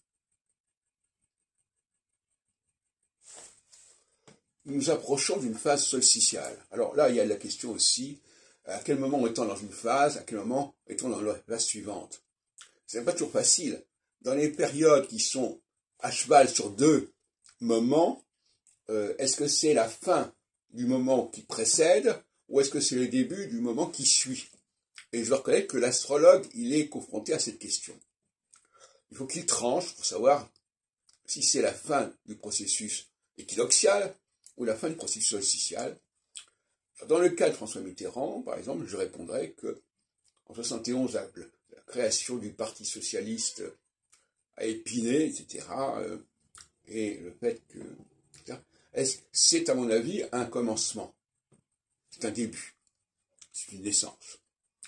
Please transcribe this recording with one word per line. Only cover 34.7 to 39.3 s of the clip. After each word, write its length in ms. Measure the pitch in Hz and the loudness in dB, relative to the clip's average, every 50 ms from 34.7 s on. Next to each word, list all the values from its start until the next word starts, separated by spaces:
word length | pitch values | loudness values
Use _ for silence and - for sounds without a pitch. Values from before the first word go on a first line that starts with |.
| 107 | -2
fin 140 | - - 160 | -2 -4 -6
du 60 | 165 | -6
processus 340 | - - - - 113 - - | -6 -6 -6 -4 -2 -2 -2
solsticial. 680 | 113 98 98 - - - - - 85 107 123 - - - _ _ _ _ _ _ - - - _ _ _ _ _ _ _ _ _ _ - - | -2 0 -2 -2 -2 -2 -4 -4 -4 -6 -6 -6 -8 -12 _ _ _ _ _ _ -20 -20 -20 _ _ _ _ _ _ _ _ _ _ -12 -2
Dans 120 | - - 175 | 0 4 4
le 120 | 180 170 | 4 4
cas 180 | - - 175 - | 4 2 2 2
de 60 | - | 2
François 260 | - 107 107 - 95 | -2 -6 -10 -10 -10
Mitterrand, 640 | 95 92 - - 92 - - 123 143 - - - | -10 -12 -10 -10 -10 -8 -6 -6 -6 -6 -6 -8
par 160 | - - - - | -8 -8 -8 -8
exemple, 260 | - 127 170 170 127 | -8 -8 -8 -8 -8
je 120 | - 101 98 | -8 -6 -6
répondrais 540 | 92 - - - 85 80 | -6 -6 -8 -12 -12 -8